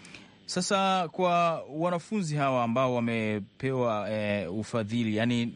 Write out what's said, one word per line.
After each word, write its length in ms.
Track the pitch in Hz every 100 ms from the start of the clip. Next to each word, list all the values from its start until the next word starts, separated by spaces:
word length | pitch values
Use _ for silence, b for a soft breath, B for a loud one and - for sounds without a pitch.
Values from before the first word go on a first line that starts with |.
| B B B B -
Sasa, 640 | 180 180 196 190 190 165
kwa 540 | - 180 175 170 156
wanafunzi 760 | 98 151 175 175 - 214 165 151
hawa 280 | 139 127
ambao 300 | 117 120 131
wamepewa, 1160 | 123 117 117 107 107 101 - 131 131 120 107 101
eh, 440 | 107 104 104 85
ufadhili, 600 | 104 104 120 104 120 113 107
yani 380 | 120 120 117